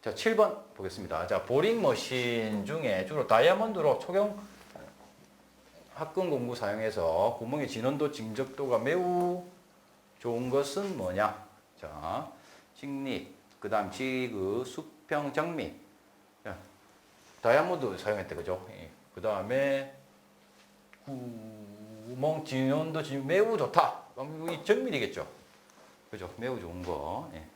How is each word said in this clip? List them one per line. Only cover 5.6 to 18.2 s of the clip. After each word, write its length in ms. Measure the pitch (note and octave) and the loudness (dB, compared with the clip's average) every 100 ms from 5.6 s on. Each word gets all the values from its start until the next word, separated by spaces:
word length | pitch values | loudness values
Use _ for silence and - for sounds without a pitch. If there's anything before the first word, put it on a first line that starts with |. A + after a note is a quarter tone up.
| - - - | -20 -20 -20
합금 360 | - D#3 - F#3 | -10 -6 -2 0
공구 240 | C#3+ A#2+ | 0 0
사용해서 800 | A#2+ G#2 G#2+ A2 G#2 E2 D#2+ G#2 A#2+ | -2 -2 0 0 2 2 4 4 2
구멍의 260 | A#2 D3 C3+ | -4 -2 -2
진원도, 460 | F#2 A#2+ C#3+ D3 | -2 0 0 0
징적도가 640 | D3 A2 A2 C3+ - C#3 A#2+ | -2 -8 -4 -6 -4 0 2
매우 680 | A#2+ F3 F3+ F3+ F3 F3+ F3 - - - - - _ - | 2 2 2 2 2 0 -6 -18 -20 -20 -20 -20 _ -8
좋은 280 | B2 A#2 B2+ | -2 -2 2
것은 480 | C3+ C#3 - G3+ E3 | 2 2 -2 -2 -2
뭐냐? 480 | F#2 F#2 G#2 - - - _ - | -2 2 2 0 -14 -20 _ -16
자, 500 | D#2 D2+ D#2 A2 D3+ - - - - - | -14 -8 -4 -4 -6 -14 -20 -20 -20 -14
직립, 580 | C#3 C#3 C3+ A#2 - - - - | -8 -6 -4 -4 -6 -18 -20 -10
그다음 320 | G#2 G#2+ G2 | -2 0 0
지그, 720 | - C3 C3 B2+ G#2+ F#2+ A2 | -4 -2 0 -2 -2 0 0
수평, 680 | B2+ - D#3 - - D3+ C#3+ | -4 -8 -12 -18 -4 -2 0
정밀. 420 | C#3 E3 E3 F2 - - - - - _ _ | 0 -2 -2 -6 -10 -20 -20 -20 -20 _ _
자, 120 | G#2 F#2 - - - - - - - - | -12 -12 -14 -20 -20 -20 -20 -20 -20 -2
다이아몬드 560 | A#2 C3 E3+ F3 B2+ F#2 | 6 6 6 0 -2 -4
사용했대, 380 | G#2 G#2 | -2 -2